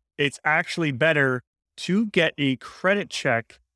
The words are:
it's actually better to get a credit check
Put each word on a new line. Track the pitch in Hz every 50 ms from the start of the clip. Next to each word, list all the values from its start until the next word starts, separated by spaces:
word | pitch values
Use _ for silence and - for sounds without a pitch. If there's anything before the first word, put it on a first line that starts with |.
| _ _ _ -
it's | 147 139 - - -
actually | 156 156 165 170 - - 175 165 151
better | 135 117 151 165 160 147 139 135 127 123 - _ _ _ _ _ _ -
to | - - 180 208 233
get | 208 - 185 165 - -
a | - 147 135 131
credit | - - - - - - 180 202 208 170 -
check | - - - 143 120 117 113 - - _ _ _ _